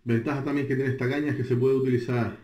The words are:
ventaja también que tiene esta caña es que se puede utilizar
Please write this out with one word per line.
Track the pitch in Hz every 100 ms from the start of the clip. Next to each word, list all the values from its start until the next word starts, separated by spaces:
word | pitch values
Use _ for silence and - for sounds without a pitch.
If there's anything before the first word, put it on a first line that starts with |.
ventaja | 117 113 127 139
también | 139 143 131
que |
tiene | 131 135
esta | 123 123
caña | 143 147
es | 127
que |
se | 123
puede | 120 131 135
utilizar | 131 123 - 120 107 -